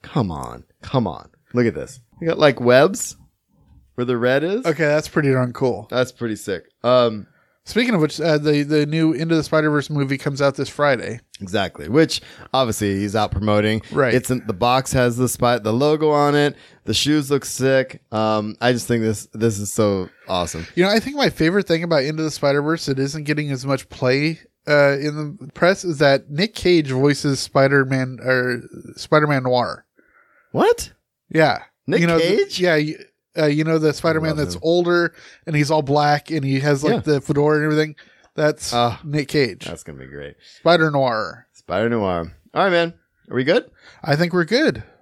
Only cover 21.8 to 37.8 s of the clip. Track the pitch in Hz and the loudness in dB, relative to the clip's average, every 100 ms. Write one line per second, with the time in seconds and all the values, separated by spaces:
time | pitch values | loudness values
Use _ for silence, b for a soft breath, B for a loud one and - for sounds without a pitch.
21.8 | 170 160 135 156 156 - 143 143 147 160 | 0 0 0 -4 -6 -2 0 0 -2 -4
22.8 | - 131 139 156 147 151 147 135 135 135 | -4 -4 -4 -6 -4 -4 -4 -6 -4 -4
23.8 | - - 127 135 151 160 _ _ - 147 | -6 -4 0 2 0 -4 _ _ 0 4
24.8 | 143 139 151 151 147 170 147 - 175 196 | 4 2 -4 -6 -8 -10 -18 0 2 2
25.8 | 180 143 147 139 - 143 214 - 185 175 | -4 2 4 4 0 -4 -4 -2 2 2
26.8 | 143 131 143 143 147 135 - 143 135 139 | 2 2 2 2 -2 -2 0 2 4 4
27.8 | 131 135 127 123 127 131 123 120 - - | 2 -2 -4 -6 0 0 0 -4 -8 -18
28.8 | - - - 156 151 139 127 123 107 - | -18 -16 0 2 4 0 2 0 0 -6
29.8 | _ _ b b b b b - 415 480 | _ _ b b b b b 0 2 2
30.8 | - _ _ _ _ 160 151 - - _ | -4 _ _ _ _ 2 2 2 -8 _
31.8 | - 180 170 165 170 202 392 - 180 156 | -4 0 2 2 2 0 0 0 2 2
32.8 | 151 - - _ _ - 151 147 160 160 | 0 -6 -18 _ _ -2 0 2 0 2
33.8 | 156 143 165 160 160 151 147 - 160 175 | 0 0 -2 0 -2 -2 -4 -2 0 2
34.8 | 175 175 165 B B B - 151 143 156 | 2 2 0 B B B -4 -2 2 0
35.8 | 135 147 147 147 - 156 135 135 147 139 | 2 2 2 0 -2 -4 -2 0 0 0
36.8 | 156 233 151 143 - 143 147 151 151 151 | 2 0 0 -2 0 0 2 2 2 0